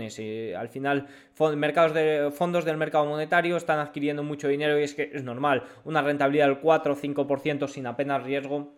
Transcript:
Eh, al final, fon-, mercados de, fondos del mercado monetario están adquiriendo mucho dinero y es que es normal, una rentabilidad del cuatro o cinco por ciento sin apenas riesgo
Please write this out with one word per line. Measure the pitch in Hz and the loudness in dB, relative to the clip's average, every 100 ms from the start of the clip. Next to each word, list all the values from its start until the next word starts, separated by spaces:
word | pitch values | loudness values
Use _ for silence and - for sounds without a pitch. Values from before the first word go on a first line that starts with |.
| 110 107 | -6 -8
Eh, | 110 110 113 90 | -8 -6 -6 -6
al | 117 | -8
final, | 135 139 143 139 - - | -4 0 0 -2 -16 -12
fon-, | - 156 147 | 0 0 2
mercados | 147 151 160 | 2 4 4
de, | 160 156 151 147 | 4 2 2 0
fondos | 143 175 175 | 0 0 0
del | 160 156 | 0 0
mercado | 156 156 147 | 0 2 2
monetario | 151 156 175 170 170 | 0 0 2 2 -2
están | 165 156 | 0 -2
adquiriendo | 147 151 147 147 | -2 -4 -2 -2
mucho | 147 147 147 | -4 -4 0
dinero | 143 151 147 | 0 2 2
y | |
es | 143 | 0
que | 143 139 | -2 -6
es | 147 | -6
normal, | 123 120 147 131 - - | -8 -2 2 2 -2 -16
una | - 156 | -4 0
rentabilidad | 139 147 139 147 143 | 0 2 2 4 4
del | 135 | 4
cuatro | 156 165 151 | 4 4 2
o | 143 | -2
cinco | 143 143 143 | -2 -2 0
por | 139 | 0
ciento | 151 143 139 | 0 -2 -4
sin | 139 127 | -6 -8
apenas | 120 143 139 | -4 -2 -2
riesgo | 123 139 135 143 143 | -2 -4 -2 -6 -6